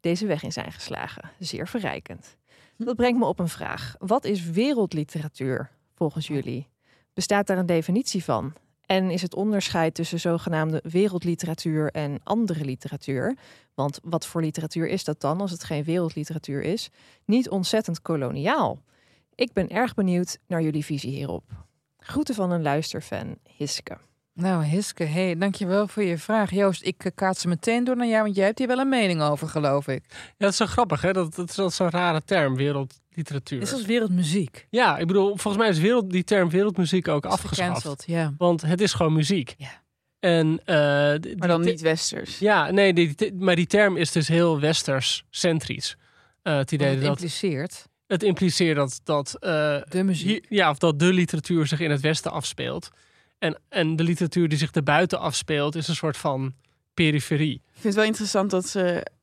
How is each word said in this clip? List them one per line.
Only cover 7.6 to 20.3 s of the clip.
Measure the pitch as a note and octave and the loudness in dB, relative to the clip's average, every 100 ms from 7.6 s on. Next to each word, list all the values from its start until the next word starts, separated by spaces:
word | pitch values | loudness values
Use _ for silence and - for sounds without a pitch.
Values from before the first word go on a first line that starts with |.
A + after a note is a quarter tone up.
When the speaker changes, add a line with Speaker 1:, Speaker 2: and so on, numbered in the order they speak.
| F3 | 2
Speaker 1:
definitie | E3+ D#3+ F#3+ C4+ G3 | 0 2 -2 0 -4
van? | - A#2 - D#3 _ _ _ | -2 -2 -2 -10 _ _ _
En | F#3+ F#3+ | 0 2
is | F3+ | -2
het | F3+ | -4
onderscheid | - G#3 G3+ - F3+ E3 | -4 0 0 0 0 0
tussen | D#3+ E3 E3+ | 0 -4 -2
zogenaamde | F3 E3+ - D#3+ D#3 D#3 - | -2 -2 0 -2 0 -2 -2
wereldliteratuur | E3+ G#3 F3+ F3 E3+ E3 D#3+ F3 D#3 D3+ | 0 0 0 -2 -4 -4 -4 -2 -2 -2
en | - D3 C#3+ | -2 -6 -6
andere | - G#3+ A3 D#3+ | -2 0 0 -2
literatuur, | C#3 B2+ - C#3+ - C3+ F#3+ C4+ - - _ | -4 -6 -8 -12 -6 -2 -2 -4 -12 -20 _
want | - C#3+ D3 | -4 -4 -4
wat | E3+ E3 - | -4 -4 -4
voor | E3+ | -4
literatuur | D#3+ D#3 D#3+ - E3 | -4 -4 -6 -4 -2
is | F#3+ | -2
dat | - D#3 | -4 -4
dan | C#3 E3 | -2 -2
als | G3 | -4
het | F3 | -8
geen | - D3+ | -6 -4
wereldliteratuur | D3 E3+ E3+ D#3+ D3+ D#3+ - C#3 | -2 -2 -2 -4 -8 -8 -6 -6
is, | - A3 - _ - _ | -4 -4 -6 _ -20 _
niet | - A3+ B3+ | 0 0 2
ontzettend | G3 F3 A3 G#3+ E3+ | -2 0 0 -2 -6
koloniaal? | - D#3+ B2+ C#3 D#3 D4 E3+ - _ _ _ _ _ | -4 -2 -2 -2 -2 0 0 -2 _ _ _ _ _
Ik | - B3 | -4 -2
ben | - F3+ | 0 -2
erg | F#3+ B3 | 0 -2
benieuwd | - F#3+ F3 F3+ | 0 0 0 -2